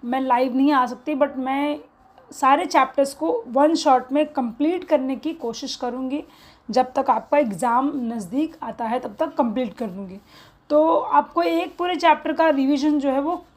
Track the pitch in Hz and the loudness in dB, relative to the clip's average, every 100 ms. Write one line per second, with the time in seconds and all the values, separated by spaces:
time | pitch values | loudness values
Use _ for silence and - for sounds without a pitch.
0 | 240 262 262 247 262 247 277 285 247 247 | -4 -4 2 2 2 2 4 4 0 -4
1 | - 294 285 262 262 269 294 294 - _ | -4 0 0 0 -4 -2 -2 -4 -10 _
2 | _ - - - 262 285 359 311 262 - | _ -20 -20 0 4 4 4 2 2 0
3 | 277 - 320 480 453 247 302 320 311 254 | -2 -2 -4 -4 -2 2 2 2 4 2
4 | 247 285 302 285 240 220 302 359 - 302 | 2 -2 0 -2 -6 -2 -2 -2 0 0
5 | 262 254 302 320 233 226 269 - 247 247 | 0 -6 -6 -6 -8 -8 -10 -6 -6 -6
6 | 262 285 294 - - _ - 226 254 - | -6 -6 -10 -20 -20 _ -2 0 0 -2
7 | 262 226 - 294 254 185 240 233 277 285 | 0 0 2 0 0 -2 0 0 0 -4
8 | 240 233 180 247 311 - 240 220 226 247 | -6 -6 -6 -4 -4 -6 -12 -6 -4 -4
9 | 247 202 311 320 240 208 247 - 220 185 | -6 -6 -6 0 -2 0 -4 -6 -10 -10
10 | 190 202 _ - - _ _ 294 320 330 | -14 -16 _ -20 -20 _ _ 4 4 2
11 | - 285 - 339 339 330 359 - 359 359 | 2 -2 0 -2 0 -2 -4 -4 -4 2
12 | 339 302 311 311 320 277 269 285 302 294 | 2 2 0 0 2 2 0 0 2 0
13 | 277 269 285 339 - | 0 -2 -2 -6 -10